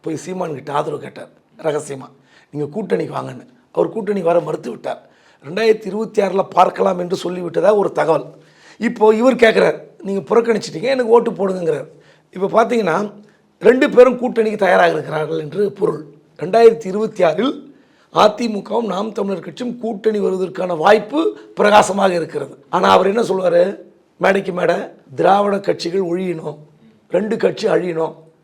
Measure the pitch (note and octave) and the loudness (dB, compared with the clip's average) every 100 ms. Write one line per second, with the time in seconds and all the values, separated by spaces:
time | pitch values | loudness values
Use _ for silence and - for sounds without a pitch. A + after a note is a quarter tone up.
0 | - D#3 E3 F#3 F3 C#3 B2 C#3+ D3+ C#3+ | -8 -10 -8 -8 -8 -8 -6 -4 -4 -8
1 | G#2+ - - _ _ _ D#3+ D3 C3 C#3 | -12 -16 -20 _ _ _ -4 -4 -6 -14
2 | A#2+ _ _ _ _ C#3+ D3 D#3+ F#3 F#3 | -16 _ _ _ _ -8 -8 -6 -4 -4
3 | D#3 C#3 C3 B2+ - _ _ - E3+ A3 | -4 -8 -10 -14 -20 _ _ -4 -4 -4
4 | G3+ G3+ E3 E3+ D#3 D#3 - - C#3 A#2+ | -4 -2 2 0 0 -8 -8 -10 -10 -10
5 | _ _ _ _ C#3+ F#3 A3+ G#3+ G3 G3 | _ _ _ _ -10 -2 2 2 0 -8
6 | A3+ - G3 F#3 F3 E3+ F#3 - F#3+ F3+ | -4 -2 -2 -2 -2 2 2 2 -2 -2
7 | F3 F#3 F3 F3+ F3 E3 F3 G#3 F3+ C#3+ | -4 -6 -6 -6 -6 0 2 2 0 0
8 | D3+ D3+ - - _ _ - - A3 E3+ | 0 0 -2 -18 _ _ -20 -6 -6 2
9 | G#3+ A3 B3 B3 A3+ G3 F3 - - _ | 4 4 4 4 4 4 2 0 -10 _
10 | F#3+ G3 - A3 A3+ G#3+ - D#3 A3 C4+ | -6 -6 0 0 2 -2 -4 -6 -4 -2
11 | A#3 A#3 A3+ F3 G3 F#3 E3+ D3 B2+ - | 4 4 2 -4 -4 -2 -2 -4 -6 -18
12 | _ _ _ F#3+ F#3 E3+ A3+ A#3+ F#3+ D#3+ | _ _ _ -6 -2 0 2 0 0 -2
13 | G#3 - - _ _ _ G3 B3+ C#4 F#3+ | -4 -10 -20 _ _ _ 4 4 4 6
14 | B3+ B3 A#3+ A3+ A3 G#3 F#3+ F#3+ F3 D#3 | 6 6 -4 0 -2 0 2 4 4 2
15 | C#3+ D#3 D3+ D#3+ D3+ E3+ G3+ - F#3+ - | -4 -6 -4 -6 -6 -4 -4 -2 -4 -4
16 | - - _ _ D3+ G#3+ A#3 A3+ G3 F#3+ | -10 -20 _ _ 0 6 6 6 -6 -4
17 | G#3+ - F3 D#3+ B3+ - - - _ _ | -4 0 0 2 -2 -4 -14 -20 _ _
18 | _ D#3+ G#3 G#3 A#3+ G#3+ - G#3+ A3+ F#3 | _ 2 2 2 -4 -4 -4 -4 -2 -4
19 | A3 G#3 G3+ F#3 D#3+ D#3 B3 - A3 G3+ | -6 -6 -6 -6 -10 -10 -10 -8 -8 -2
20 | A3 G#3 F#3+ F#3 F#3 E3+ F3+ E3+ E3+ G#3+ | -2 0 -2 -2 -4 -4 -6 2 4 4
21 | - D4 E4 - - - G3+ G#3 - G3 | 4 -2 -2 -4 -18 0 4 6 4 2
22 | G3 F3 D#3 D3 C3+ - _ E3+ F#3+ F#3+ | 0 0 -4 -6 -10 -14 _ 0 4 4
23 | F#3 G#3+ F3 F#3+ F#3 E3+ F#3 - - _ | 4 0 0 0 2 2 2 0 -16 _
24 | _ _ F3+ G3 F#3+ F3 E3+ F3 C4 - | _ _ 2 2 -2 -2 0 0 -4 -14
25 | _ C3 E3+ G3 G3+ F#3+ G3 E3+ F3 F#3 | _ 0 2 4 2 -2 -2 -4 -2 -4
26 | F3+ F3 F#3 E3 D#3+ D3 - _ _ _ | -2 -4 -4 -6 -8 -14 -20 _ _ _
27 | _ - G#3+ G#3+ F#3+ - G#3 E3 F3 D#3+ | _ -2 -2 -2 -2 -2 0 0 0 -4
28 | D#3+ - - _ | -4 -6 -20 _